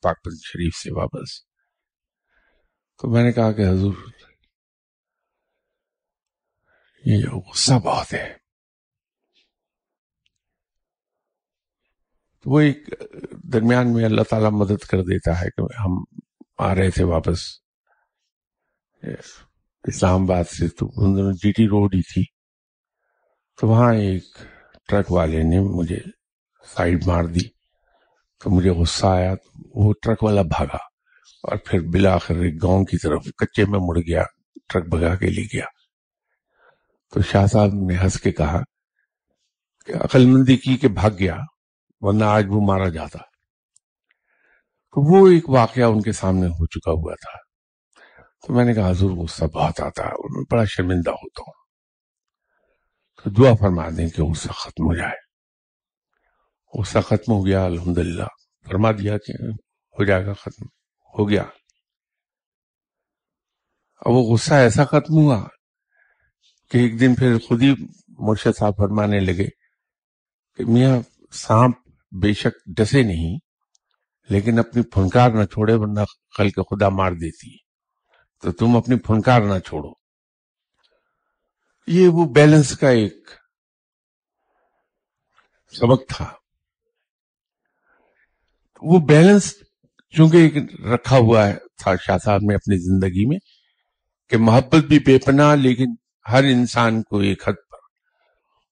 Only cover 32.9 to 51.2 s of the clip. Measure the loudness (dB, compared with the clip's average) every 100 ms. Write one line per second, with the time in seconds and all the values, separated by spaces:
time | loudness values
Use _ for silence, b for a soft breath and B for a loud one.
32.9 | -4 -4 -6 -6 -8 -6 -2 0 -2 -2
33.9 | -4 -2 -2 -4 _ _ -20 -8 -6 -4
34.9 | -2 -2 -2 -4 -4 -6 -10 -10 -16 _
35.9 | _ _ _ _ _ _ _ _ _ _
36.9 | _ _ -4 0 2 2 2 0 0 -4
37.9 | -2 -2 -2 -4 -4 -4 -4 -8 _ _
38.9 | _ _ _ _ _ _ _ _ _ -10
39.9 | -6 0 4 6 6 4 2 0 0 0
40.9 | 0 -2 0 -4 -4 -12 _ _ _ _
41.9 | _ -2 0 2 0 0 0 0 0 -2
42.9 | -6 -10 -16 -20 _ _ _ _ _ _
43.9 | _ _ _ _ _ _ _ _ _ _
44.9 | -2 4 8 8 6 4 2 2 2 2
45.9 | 2 -2 -4 -2 0 -2 -2 -6 -6 -4
46.9 | -4 -6 -12 -18 -20 _ _ _ _ _
47.9 | b b b b b -2 0 2 2 0
48.9 | 0 0 -2 -8 -6 -6 -4 -4 -6 -10
49.9 | -8 -10 -10 -12 -10 -4 -2 -2 -2 -2
50.9 | -2 -2 -6